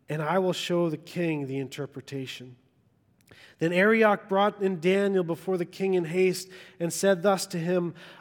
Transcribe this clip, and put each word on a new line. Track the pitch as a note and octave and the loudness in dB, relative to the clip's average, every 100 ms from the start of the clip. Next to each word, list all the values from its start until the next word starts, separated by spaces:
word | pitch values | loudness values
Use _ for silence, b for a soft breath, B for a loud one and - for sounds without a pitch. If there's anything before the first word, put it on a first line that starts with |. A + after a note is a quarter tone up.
| - | -8
and | D3+ | -4
I | D3+ F#3 | 0 2
will | F#3 | 2
show | E3 - F3 E3+ | -2 0 0 0
the | D#3 | -2
king | - F3 E3 D3+ C3+ | -8 -4 -2 -2 -4
the | C#3 | -6
interpretation." | C3 D3 C3+ C3+ - C#3 C3 - B2+ B2 _ _ _ _ _ _ _ B B B | -6 -8 -10 -12 -10 -10 -10 -12 -16 -20 _ _ _ _ _ _ _ B B B
Then | E3 | 0
Arioch | F3+ G#3 A3+ G#3+ G3+ - | 4 4 6 4 2 0
brought | F#3+ G#3 G3+ | 2 2 2
in | G3 F3+ | -2 0
Daniel | F3 G3 G3+ F#3+ | 0 2 2 0
before | E3+ E3 - F#3 | -2 -4 -4 -4
the | |
king | F3+ - F#3+ | -4 -4 0
in | F#3 | 0
haste | D#3+ F#3 F#3 F3+ - B B B | 0 2 2 0 -8 B B B
and | E3+ | -6
said | - G3 F#3 | 0 2 2
thus | G3 F#3+ - | 2 0 -2
to | F3 | -4
him, | E3+ F3+ F3 - B B | 0 0 -2 -6 B B